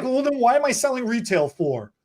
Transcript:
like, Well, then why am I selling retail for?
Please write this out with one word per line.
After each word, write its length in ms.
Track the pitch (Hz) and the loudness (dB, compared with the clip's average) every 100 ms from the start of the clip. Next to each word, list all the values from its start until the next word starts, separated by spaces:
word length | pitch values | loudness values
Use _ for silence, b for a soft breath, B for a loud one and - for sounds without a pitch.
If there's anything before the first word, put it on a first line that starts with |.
like, 80 | 247 | 0
Well, 100 | 262 | 0
then 160 | 285 277 | 0 2
why 180 | 233 277 | 2 4
am 80 | |
I 80 | 277 | 2
selling 340 | - 277 254 233 | 0 -2 -2 -2
retail 420 | 233 220 185 143 | -4 0 0 0
for? 440 | - 156 123 104 _ | -2 -2 -2 -8 _